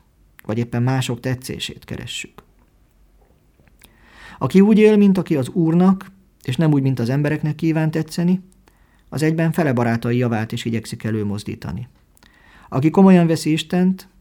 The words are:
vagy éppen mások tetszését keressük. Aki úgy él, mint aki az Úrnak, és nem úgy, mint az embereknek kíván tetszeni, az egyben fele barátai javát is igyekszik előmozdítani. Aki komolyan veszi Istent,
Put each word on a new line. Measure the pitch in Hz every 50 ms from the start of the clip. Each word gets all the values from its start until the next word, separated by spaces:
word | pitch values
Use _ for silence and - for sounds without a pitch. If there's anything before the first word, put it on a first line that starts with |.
| _ _ _ _ _ _ _ - -
vagy | - 107 117
éppen | 120 120 - 120
mások | 120 127 131 135 123 - 120 117
tetszését | - 131 127 127 - - - - - - - - -
keressük. | - - - - - - - - - _ - - _ _ _ _ _ _ _ _ _ _ _ _ _ _ _ _ _ _ _ _ _ _ _ _ _ _ _ _ _ _ _ _ _ _ - - - - -
Aki | - 127 - 190
úgy | 196 214 220 202
él, | 214 214 214
mint | 208 202 196 190 196
aki | 156 - 165
az | 139 127 123
Úrnak, | - 190 160 160 165 175 185 190 190 190 - - - _ _ _ _ _
és | - - 127
nem | - 165 151
úgy, | 151 139
mint | 135 135 131 123
az | 120 117
embereknek | 131 143 147 147 151 151 - 151 151
kíván | - 170 165 156 160 160 156
tetszeni, | 156 160 156 - - - 170 175 185 185 - - _ _ _ _ _ _ _ _ _ _ _ -
az | - 135
egyben | 156 160 160 165 165 165
fele | 156 185 160 139
barátai | 123 120 120 117 117 117 - 117 120
javát | 123 127 117 117 107 110 110
is | 117 117 -
igyekszik | 120 113 113 110 - 120 123 -
előmozdítani. | 110 110 107 104 104 101 107 - - - - - - - - 120 - _ _ _ _ _ _ _ _ _ _ _ _ _ - - -
Aki | - 131 139 160
komolyan | 156 196 190 190 185 175 170
veszi | 160 160 156 - 151
Istent, | 156 160 - - 185 180 185 185 185 185 - _ _ _